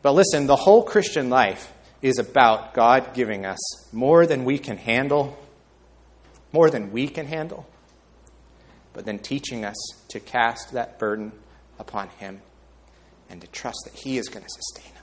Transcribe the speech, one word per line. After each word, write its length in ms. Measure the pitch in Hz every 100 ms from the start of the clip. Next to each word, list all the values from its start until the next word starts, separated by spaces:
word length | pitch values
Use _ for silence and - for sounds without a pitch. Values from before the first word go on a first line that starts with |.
But 120 | 143
listen, 340 | 147 190 156 139
the 100 | 139
whole 280 | - 214
Christian 440 | 233 214 185 156 127
life 440 | 127 104 92 - - _ _
is 180 | 135 123
about 520 | 107 139 120 107 -
God 420 | - 117 131 127
giving 300 | 123 117 104
us 140 | 95 95 - - -
more 340 | 113 131 165 170
than 180 | 135
we 140 | 127 139
can 180 | - 104
handle, 600 | 117 117 139 147 135 - - _ _ _ _ _ _ _ _ _ _
more 180 | 151 160
than 220 | 139 101
we 160 | 107 143
can 180 | - 143
handle, 400 | 160 160 - - _ _ _ _ _ _ _ _ _ _ _ _
but 120 | -
then 140 | 101 104
teaching 460 | - 139 - 120
us 120 | 104 107 - - _
to 120 | 107
cast 520 | - 123 113 117 -
that 280 | 123 117 -
burden 320 | 107 107 107 107 _ _ _ _
upon 280 | 110 107 95 -
him 220 | 98 98 _ _ _ _ _ _ _ _ _
and 120 | 90
to 80 | 85
trust 300 | - 123 110
that 100 | -
he 240 | - 135 131
is 100 | 107
gonna 180 | 107 92
sustain 440 | - - - - -